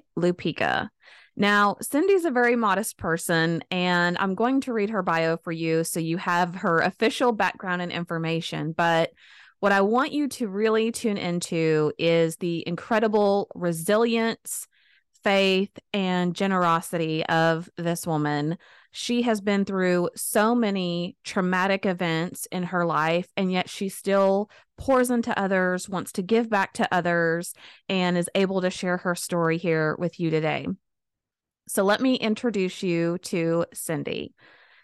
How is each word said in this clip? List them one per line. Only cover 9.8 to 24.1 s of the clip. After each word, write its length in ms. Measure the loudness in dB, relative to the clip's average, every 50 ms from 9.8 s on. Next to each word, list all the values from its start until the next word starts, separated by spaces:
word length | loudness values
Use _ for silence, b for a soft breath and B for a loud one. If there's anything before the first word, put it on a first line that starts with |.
want 320 | 2 2 2 2 0 0 -2
you 160 | -2 -4 -4
to 180 | -4 -6 -6 -6
really 440 | -2 0 0 2 2 2 0 0
tune 280 | -4 -2 -2 -2 -2 -2
into 760 | -2 -2 -2 -4 -4 -2 -2 0 2 2 2 2 2 0 0 0
is 380 | 0 2 4 4 2 2 0 -4
the 300 | -4 -4 -4 -4 -4 -6
incredible 840 | -6 -8 -4 -2 0 0 2 2 2 2 4 4 2 2 0 -4 -8
resilience, 1120 | -4 -2 -2 -2 -2 0 0 2 2 2 2 2 0 0 -2 -4 -6 _ -12 -12 -12 -12 b b b b b b b b b _ _ _
faith, 540 | 2 2 4 4 4 4 2 0 -2 -6 -18 _ _ -4
and 400 | -2 0 0 2 2 0 0 0
generosity 920 | 0 0 2 2 2 4 4 2 2 0 -2 -4 -2 -2 -2 -2 -2 -2 0
of 420 | 2 4 4 4 2 0 -4 -10 _ -4
this 300 | -2 -2 -2 -2 -2 -2
woman. 500 | -2 0 0 0 0 0 0 -2 -4 b b b b b b b b
She 280 | -10 -4 -2 0 0
has 180 | 2 2 0 0
been 240 | 0 0 0 0 0
through 460 | 0 0 0 2 2 2 2 0 -2 -4 -6
so 360 | -8 -2 0 2 2 4 4
many 600 | 2 2 0 0 -2 -2 -2 -2 -4 -4 -6 -8 _ _
traumatic 600 | -6 -2 0 0 2 2 2 2 2 0 0 0
events 600 | -2 -2 0 0 0 0 0 -2 -4 -6 -10 -12 -8
in 160 | -6 -6 -6
her 220 | -2 0 0 0
life, 440 | 2 2 0 2 2 2 0 0 -4 _ -2
and 120 | -2 0
yet 200 | 0 0 -2 -4
she 180 | -6 -6 -6 -6
still 640 | -6 -6 -2 0